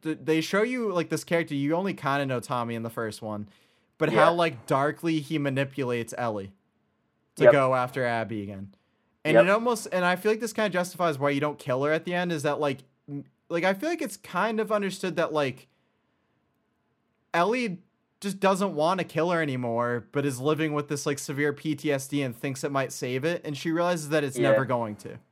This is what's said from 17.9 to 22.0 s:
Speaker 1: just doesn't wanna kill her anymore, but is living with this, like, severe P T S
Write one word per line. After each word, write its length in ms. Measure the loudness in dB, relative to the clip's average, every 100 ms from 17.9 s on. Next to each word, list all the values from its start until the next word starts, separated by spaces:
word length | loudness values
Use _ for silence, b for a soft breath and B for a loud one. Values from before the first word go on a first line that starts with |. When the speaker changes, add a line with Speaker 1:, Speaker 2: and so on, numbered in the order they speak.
| _ _ _
Speaker 1:
just 220 | -8 0
doesn't 340 | 2 2 0 2
wanna 300 | 2 2 -2
kill 240 | 0 0
her 100 | 2
anymore, 680 | 0 -2 -2 0 0 -2 -4
but 140 | -2 -2
is 160 | -2
living 320 | 0 0 0
with 160 | -2 -4
this, 160 | -4 -4
like, 140 | -4
severe 340 | -6 -2 -2
P 200 | -2 -4
T 160 | -4 -2
S 160 | -2